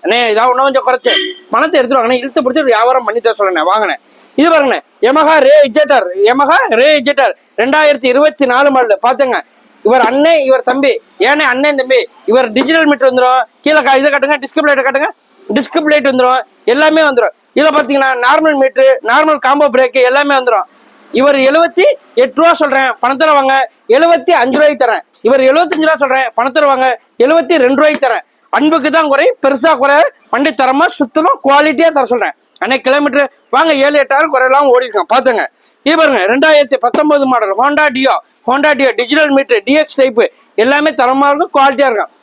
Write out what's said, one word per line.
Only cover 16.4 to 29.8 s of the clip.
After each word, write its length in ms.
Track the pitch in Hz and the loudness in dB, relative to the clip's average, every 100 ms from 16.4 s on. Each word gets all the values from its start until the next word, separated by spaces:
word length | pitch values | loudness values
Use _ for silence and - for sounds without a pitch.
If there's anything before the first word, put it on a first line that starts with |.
| 247 _ | -6 _
எல்லாமே 380 | - 247 311 311 | -4 0 2 2
வந்துரும். 320 | 311 254 208 - _ - | 0 0 -2 -4 _ -2
இதுல 120 | 302 294 | 0 0
பாத்தீங்கன்னா 480 | 254 277 269 254 247 | -2 -2 -2 -2 0
நார்மல் 300 | 302 311 285 | 2 2 2
மீட்டர், 440 | 269 262 269 262 | -2 2 0 0
நார்மல் 340 | 214 254 311 302 | 0 0 0 0
காம்போ 320 | 262 285 294 | 0 0 0
பிரேக் 340 | 247 254 262 | 2 0 0
எல்லாமே 320 | 247 269 285 269 | 0 0 0 0
வந்துரும். 280 | 247 214 - _ _ _ _ | 0 -2 -4 _ _ _ _
இவர் 240 | - 277 277 | 0 0 2
எழுபத்தி 480 | 262 302 339 339 392 - _ | 2 2 0 0 0 0 _
எட்டு 200 | - 254 262 | -2 -2 2
ரூபா 180 | 330 | 0
சொல்றேன். 420 | 339 302 269 262 233 | 2 0 -2 -2 -4
பணம் 200 | 240 269 | -4 -2
தரவங்க. 460 | 311 285 269 269 254 _ _ | 0 2 2 0 -2 _ _
எழுபத்தி 440 | 240 339 330 349 | 0 2 0 0
அஞ்சு 280 | 330 247 262 | 0 0 2
ரூபாய்க்கு 260 | 302 285 254 | 0 2 -2
தரேன். 140 | 202 - _ | -2 -8 _
இவர் 180 | 214 240 | -2 2
எழுபத்தஞ்சு 400 | 262 294 339 320 | 2 2 0 -2
ரூபா 160 | 311 311 | -2 0
சொல்றேன். 360 | 277 269 254 | -2 -2 -2
பணம் 180 | - 247 | -4 -4
தருவாங்க. 440 | 262 294 269 262 240 _ _ | 0 0 0 -2 -4 _ _
எழுபத்தி 380 | 240 330 302 330 | 0 2 0 0
ரெண்டு 180 | 254 269 | 2 2
ரூபாய்க்கு 320 | 302 302 262 | 0 0 -2
தரேன். 120 | 208 - _ _ | -4 -8 _ _
அன்புக்கு 420 | 202 294 320 285 | -2 0 0 0
தான் 160 | 311 311 | -2 0
குறை, 260 | 269 339 494 | 0 0 0
பெருசா 360 | 269 262 294 | -2 0 0
குறை. 180 | 285 | 0